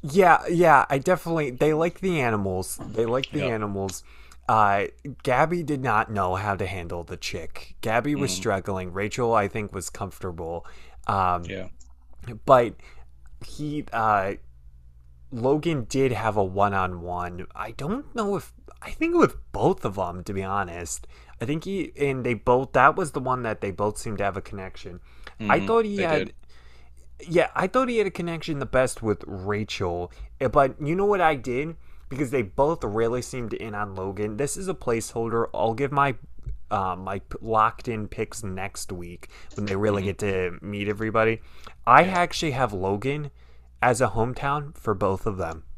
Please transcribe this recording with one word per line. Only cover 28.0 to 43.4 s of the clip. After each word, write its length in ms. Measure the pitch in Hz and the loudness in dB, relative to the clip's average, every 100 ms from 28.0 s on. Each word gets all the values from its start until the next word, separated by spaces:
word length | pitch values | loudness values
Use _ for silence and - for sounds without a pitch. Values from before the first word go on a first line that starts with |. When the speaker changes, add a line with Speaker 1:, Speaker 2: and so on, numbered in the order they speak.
| 196 | 0
Speaker 1:
a 40 | |
connection 480 | - 170 165 - 143 | -2 -6 -6 -6 -6
the 60 | 123 | 0
best 360 | 127 127 - | 4 2 2
with 220 | 113 101 - | -2 -2 -2
Rachel. 840 | 95 92 104 107 - 92 87 90 - - - | -8 -2 -2 -2 -2 -2 -2 -6 -8 -16 -2
Eh, 60 | 131 | 2
but 320 | 147 135 127 | 6 4 2
you 140 | 147 | -4
know 120 | 175 202 | 0 2
what 140 | 202 | 4
I 140 | 170 | 4
did? 420 | 151 117 123 151 160 - - - | 2 -2 -2 -4 -8 -14 -16 -10
Because 220 | 131 139 | -4 -2
they 120 | 131 | 0
both 420 | 101 - 139 165 | -2 2 2 2
really 360 | 123 104 113 123 | -2 0 0 0
seemed 320 | 120 131 117 | -4 -6 -6
in 220 | 110 110 | -6 -8
on 200 | 104 104 95 | -6 -6 -6
Logan. 400 | 95 95 104 107 | -6 -4 -4 -2
This 200 | 143 - | -4 -4
is 120 | 190 | -6
a 60 | |
placeholder. 760 | 185 - 117 - - 113 117 117 | -4 0 -2 -2 -4 -2 0 -2
I'll 220 | - 110 | 0 0
give 160 | 113 139 | 0 -2
my, 220 | 143 143 127 - - - - - | 2 0 0 -10 -12 -10 -8 -4
uh, 240 | 104 95 92 | -2 -2 -4
my 220 | 95 98 | -6 -8
p-, 180 | - - | -8 -10
locked 460 | 113 110 110 - - | 0 4 4 2 -6
in 180 | 113 107 | -6 -6
picks 380 | - 110 - | -6 -6 -6
next 480 | 104 92 98 - - | -8 -6 -8 -8 -8
week 360 | 92 87 87 - - - | -8 -8 -12 -16 -16 -14
when 120 | - 101 | -6 -2
they 80 | 98 | 0
really 260 | 107 101 | 2 2
Speaker 2:
Mm-hmm. 40 | 95 | 0
Speaker 1:
get 120 | 95 | -2
to 400 | 104 95 90 87 | 0 0 0 -4
meet 260 | 95 101 101 | -8 -4 -2
everybody. 520 | 101 110 110 110 113 - - - - | -2 0 2 2 2 -6 -16 -16 -8
I 180 | - 127 | 6 8
Speaker 2:
Yeah. 100 | 180 185 | 8 2
Speaker 1:
actually 340 | 175 - 165 | 0 0 -2
have 200 | 127 123 | 0 0
Logan 600 | 101 95 101 131 147 147 - | 0 0 0 -2 -4 -8 -14